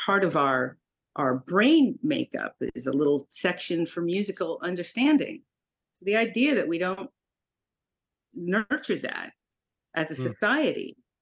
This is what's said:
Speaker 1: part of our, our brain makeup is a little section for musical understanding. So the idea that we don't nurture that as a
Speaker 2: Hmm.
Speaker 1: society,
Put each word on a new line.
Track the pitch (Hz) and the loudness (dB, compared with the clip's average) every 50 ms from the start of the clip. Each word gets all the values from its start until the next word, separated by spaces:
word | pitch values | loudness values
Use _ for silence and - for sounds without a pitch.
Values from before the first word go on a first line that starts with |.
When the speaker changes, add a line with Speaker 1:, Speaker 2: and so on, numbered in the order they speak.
| - | -2
Speaker 1:
part | - 196 196 196 | 0 2 2 2
of | 170 - 156 | 2 2 2
our, | 143 135 131 127 127 127 - _ _ _ _ _ _ _ - | 2 2 2 0 0 -2 -6 _ _ _ _ _ _ _ -4
our | - 147 131 127 | -2 0 0 0
brain | 131 131 - 175 190 214 269 320 330 277 208 - - | 0 -2 0 2 4 6 6 8 8 6 4 2 0
makeup | - 311 202 127 - - - - - - - - - - - | -2 0 0 0 -2 -4 -6 -6 -6 -8 -8 -6 -6 -6 -6
is | 123 120 135 | -6 -4 -2
a | 135 | 0
little | 139 151 143 147 139 139 - | 2 2 4 2 2 0 -6
section | - - - 185 175 175 - - 180 165 170 | -6 -2 -2 -2 -2 -2 -4 -4 -2 -2 -2
for | 165 - 175 | -2 -4 -4
musical | 170 170 175 196 202 196 185 - 185 160 160 - - | -4 -2 0 -2 -2 -4 -4 -6 -4 -6 -6 -6 -6
understanding. | 175 185 175 170 - - 226 247 294 311 285 160 - - - - _ _ _ _ _ _ _ _ _ _ | -6 -6 -6 -6 -6 -2 0 2 4 4 4 2 0 -8 -12 -16 _ _ _ _ _ _ _ _ _ _
So | - 180 | -8 -2
the | 190 208 | 0 2
idea | 220 233 226 180 233 254 302 285 | 2 2 0 0 2 2 2 2
that | 208 - 156 | 2 0 0
we | 170 165 | -2 -2
don't | 180 185 190 190 196 - _ _ _ _ _ _ _ _ _ _ _ _ _ _ _ _ _ _ _ _ _ _ _ _ - | -2 -2 -4 -6 -8 -14 _ _ _ _ _ _ _ _ _ _ _ _ _ _ _ _ _ _ _ _ _ _ _ _ -14
nurture | - 170 175 185 220 214 - 285 311 - - 202 135 | -10 -4 -2 0 0 0 -2 -4 -4 -2 -2 -4 -2
that | - - - 87 90 - - _ _ _ _ _ _ _ _ _ _ _ - | -4 -6 -8 -8 -10 -12 -16 _ _ _ _ _ _ _ _ _ _ _ -4
as | 165 156 156 | -4 -4 -4
a | 160 | -4
Speaker 2:
Hmm. | 131 127 127 | -4 -4 -4
Speaker 1:
society, | 110 - - 208 254 302 311 196 - - - - - _ _ _ _ _ | -4 -2 0 0 2 2 2 0 0 -2 -6 -10 -12 _ _ _ _ _